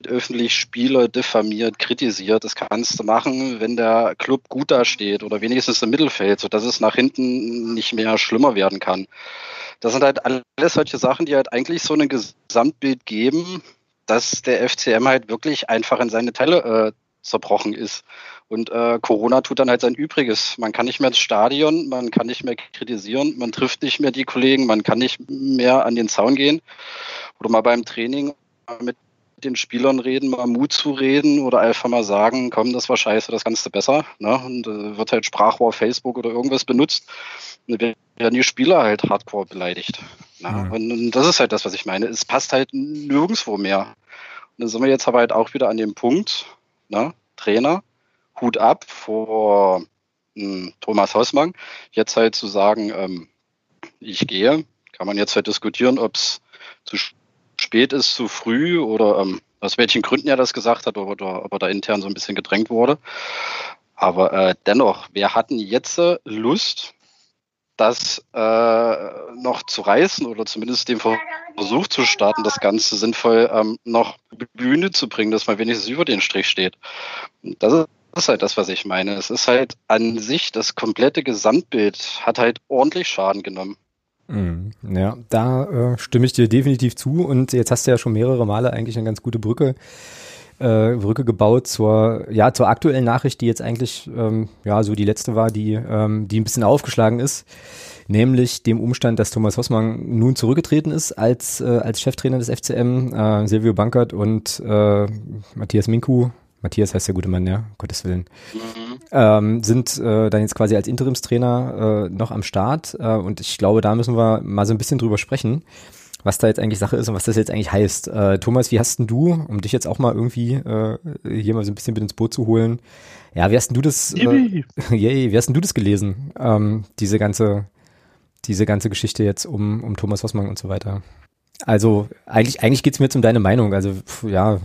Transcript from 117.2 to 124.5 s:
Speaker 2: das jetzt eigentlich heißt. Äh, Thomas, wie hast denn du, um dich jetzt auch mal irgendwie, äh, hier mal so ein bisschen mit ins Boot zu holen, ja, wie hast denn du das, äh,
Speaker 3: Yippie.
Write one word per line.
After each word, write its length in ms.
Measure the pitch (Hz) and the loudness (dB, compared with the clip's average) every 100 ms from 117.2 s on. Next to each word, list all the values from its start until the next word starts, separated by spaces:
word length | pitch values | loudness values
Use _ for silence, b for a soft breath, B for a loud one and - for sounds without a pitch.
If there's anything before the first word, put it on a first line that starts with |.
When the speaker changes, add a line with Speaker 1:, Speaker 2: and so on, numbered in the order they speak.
Speaker 2:
das 120 | - 110 | 0 0
jetzt 160 | 107 | 0
eigentlich 180 | 107 101 | -2 0
heißt. 380 | 101 104 - - | 2 2 0 -6
Äh, 320 | 107 101 98 | 0 2 2
Thomas, 320 | - 123 123 | 2 2 2
wie 80 | 113 | 2
hast 180 | 117 - | 2 0
denn 80 | 117 | 0
du, 260 | 117 165 165 151 | 2 2 2 -2
um 140 | 104 | -4
dich 100 | 95 | -2
jetzt 160 | 127 - | -2 -2
auch 140 | - | 0
mal 120 | 127 | 0
irgendwie, 420 | 110 120 120 117 | 2 -2 -2 -2
äh, 440 | 135 - 110 110 117 170 147 | -2 -2 -2 -2 -4 -10 -12
hier 320 | - 104 101 | -6 -2 0
mal 100 | 110 | 0
so 60 | 104 | -2
ein 60 | 101 | -4
bisschen 180 | - | -4
mit 80 | 110 | -4
ins 120 | 104 | -4
Boot 200 | - 113 | -2 -2
zu 120 | - 113 | 0 2
holen, 340 | 113 113 117 B B B B B | 4 2 0 B B B B B
ja, 140 | 82 90 | 0 4
wie 60 | 113 | 4
hast 120 | - | 2
denn 60 | |
du 80 | 123 | 0
das, 300 | 147 135 - | 2 0 -4
äh, 100 | - | 0
Speaker 3:
Yippie. 400 | 240 269 247 | 4 4 4